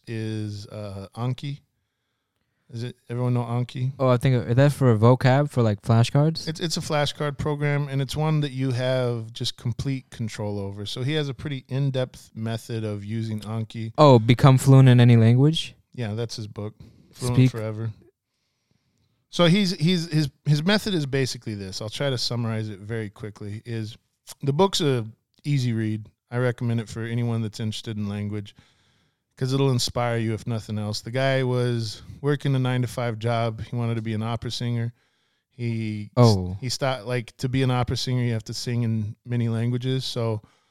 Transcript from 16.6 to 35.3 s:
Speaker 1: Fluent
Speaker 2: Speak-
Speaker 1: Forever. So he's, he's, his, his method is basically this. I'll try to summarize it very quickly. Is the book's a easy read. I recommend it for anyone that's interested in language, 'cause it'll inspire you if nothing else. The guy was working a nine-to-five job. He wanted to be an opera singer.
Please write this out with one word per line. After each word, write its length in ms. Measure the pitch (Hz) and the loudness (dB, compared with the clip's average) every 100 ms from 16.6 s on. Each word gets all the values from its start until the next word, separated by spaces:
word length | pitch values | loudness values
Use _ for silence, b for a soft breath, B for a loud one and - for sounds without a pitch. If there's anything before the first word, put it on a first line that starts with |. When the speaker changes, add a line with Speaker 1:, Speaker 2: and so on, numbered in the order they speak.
| 104 - - _ _ | -12 -12 -20 _ _
Speaker 1:
Fluent 220 | - 123 123 | -8 0 4
Speaker 2:
Speak- 140 | 127 | 4
Speaker 1:
Forever. 400 | 117 110 107 113 - _ _ _ _ _ _ _ _ _ _ _ _ _ | 2 -8 -6 -8 -10 _ _ _ _ _ _ _ _ _ _ _ _ _
So 160 | - 170 | 2 4
he's, 260 | 202 190 | 4 2
he's, 400 | 196 156 180 165 | 0 0 0 0
his, 180 | 151 143 _ 143 | 0 0 _ 0
his 180 | 147 | 2
method 300 | 170 208 220 | 2 0 0
is 120 | 180 139 | -2 -2
basically 500 | 135 127 120 117 104 | -2 -2 -6 -10 -10
this. 260 | 95 - | -10 -10
I'll 80 | 107 | -10
try 200 | - 143 | -4 -4
to 80 | 123 | -2
summarize 500 | - 120 113 110 107 | -4 -4 -4 -4 -6
it 100 | 95 | -10
very 300 | 101 113 107 | -10 -8 -8
quickly. 520 | - 107 - 104 107 120 | -12 -16 -12 -12 -12 -8
Is 320 | 113 107 - _ _ - - | -8 -8 -12 _ _ -20 -8
the 80 | 139 | -4
book's 280 | 143 196 - | 2 2 2
a 240 | 151 123 110 - _ _ 147 | 0 0 -4 -14 _ _ -2
easy 260 | 143 123 | 0 0
read. 360 | 113 107 107 104 _ - | -2 -2 -4 -8 _ -8
I 80 | 120 | -2
recommend 440 | 127 - 120 117 | -2 -2 -2 -2
it 80 | 104 | -4
for 140 | 117 | -8
anyone 380 | 117 120 120 113 | -6 -4 -2 -2
that's 200 | 110 - | -4 -6
interested 340 | 110 - 117 107 | -6 -6 -8 -6
in 120 | 101 | -6
language, 440 | 104 104 104 101 _ _ _ _ _ _ _ _ - | -6 -6 -8 -12 _ _ _ _ _ _ _ _ -6
'cause 160 | 131 | -2
it'll 180 | 135 139 | 0 2
inspire 460 | 123 - 120 120 117 | 2 -2 -2 -2 0
you 160 | 113 | -2
if 120 | 110 - | -4 -4
nothing 320 | 113 107 104 | -6 -4 -6
else. 220 | 104 104 | -4 -6
The 120 | 113 | -6
guy 320 | 127 135 135 | -2 0 0
was 580 | 127 123 123 117 113 - - - | 0 0 0 -2 -4 -10 -16 -6
working 360 | 139 143 139 131 | -2 0 0 0
a 40 | |
nine-to-five 600 | 127 127 120 - 120 110 | 0 0 -2 -2 -4 -2
job. 420 | 117 117 117 110 | -2 0 -2 -4
He 140 | 113 120 | -8 -4
wanted 200 | 117 113 | -4 -4
to 60 | |
be 120 | 110 | -4
an 80 | 107 | -4
opera 300 | 110 117 123 | -4 -6 -6
singer. 420 | - 120 120 117 - _ _ _ | -6 -4 -4 -4 -8 _ _ _